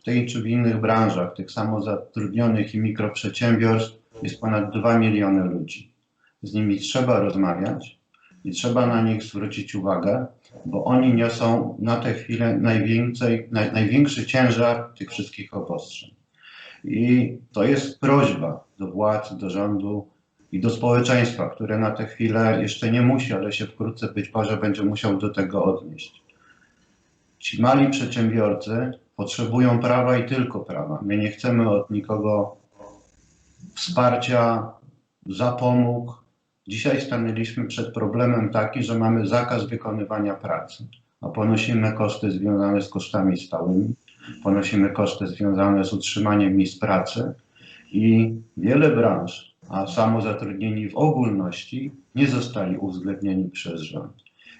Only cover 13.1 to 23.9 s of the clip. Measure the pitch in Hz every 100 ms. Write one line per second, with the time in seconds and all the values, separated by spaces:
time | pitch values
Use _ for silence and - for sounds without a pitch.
13.1 | - 123 113 - 110 - - 101 131 143
14.1 | - 110 131 127 113 120 117 - - 98
15.1 | - - - - 98 - - - - -
16.1 | _ _ _ - - - - - 104 120
17.1 | 123 123 - - 107 117 139 - - 131
18.1 | 139 117 80 76 73 - _ 92 92 107
19.1 | 107 - 95 98 95 104 101 101 104 -
20.1 | _ _ _ _ 95 113 - 120 120 120
21.1 | 123 117 - - - 107 110 110 107 110
22.1 | - 113 110 113 98 107 - 113 120 123
23.1 | 131 - 98 104 - 104 - 110